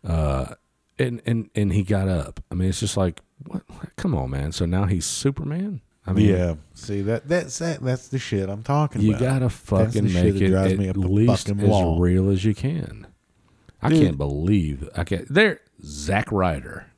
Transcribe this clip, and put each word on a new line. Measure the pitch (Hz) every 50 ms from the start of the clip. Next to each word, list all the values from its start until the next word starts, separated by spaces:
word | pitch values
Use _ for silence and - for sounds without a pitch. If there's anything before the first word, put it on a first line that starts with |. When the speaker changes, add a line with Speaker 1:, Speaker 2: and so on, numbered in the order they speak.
| -
Speaker 1:
Uh, | 90 85 80 78 71 69 65 64 64 - _ _ _ _ _ _ _ _ -
and, | 139 127 120 113 -
and, | - 117 113 110 - _
and | 107 104 98 87
he | 104 95
got | 98 107 98 95
up. | 98 92 82 69 - - - - _
I | -
mean, | 90 92 95
it's | 95 -
just | - 101 -
like, | 104 95 90 82 - _ _ _ _ -
what, | - - 190 -
what? | _ - - - - _
Come | - - 190 135
on, | 78 67 64
man. | 67 69 69 78
So | 85 - 90
now | 85 90 92 101
he's | 92 98 87 80
Superman? | - - - - 139 139 - - 143 151 170 190 208 196 131 _ _ _ _ _
I | - 92
mean, | 104 107 104
Speaker 2:
Yeah. | 95 90 90 87 82 76 76 _ _
See, | - - - 101 101
that, | 98 101 113 117 -
that's, | 139 170 180 151 143 117 -
that, | 165 170 156 143 -
that's | 127 127 123 -
the | - - 131
shit | - - - 98 95 95
I'm | 98 104 110
talking | - 139 147 151 143 - 107
Speaker 1:
you | 107 107
Speaker 2:
about. | 104 -
Speaker 1:
gotta | 123 127 135 131 127
Speaker 2:
That's | 120 - -
the | -
Speaker 1:
fucking | - 104 95 95 110 120 110 104
Speaker 2:
shit | 113 90 87 90
Speaker 1:
make | 104 98
Speaker 2:
that | 98 98
Speaker 1:
it | 95
Speaker 2:
drives | 92 95 95 95 95
me | 98 101 92
Speaker 1:
at | 92
Speaker 2:
up | 98
the | 95 90
Speaker 1:
least | 98 104 110 120 120 113 -
Speaker 2:
fucking | - 101 101
Speaker 1:
as | 104 101
Speaker 2:
wall. | 107 101 90 82 80 85
Speaker 1:
real | 90 87 90 92 95 98
as | 98 92 92
you | 110 101
can. | - - 135 160 - 87 - - 107 101 - _ _ _ _ _ _ _ _ _ _ _ - _ _
I | - 147
Speaker 2:
Dude. | 156 160 147
Speaker 1:
can't | 95 78
believe | 69 71 71 71 73 80 90 104 101 82 76 71 65 69 69 -
I | - 87
can't. | - 95 87 - -
There, | 139 180 220 208 - - _ _ _ _ -
Zack | 71 73 73 73 73 95 104 - -
Ryder. | 113 98 92 90 80 71 64 82 78 76 - - _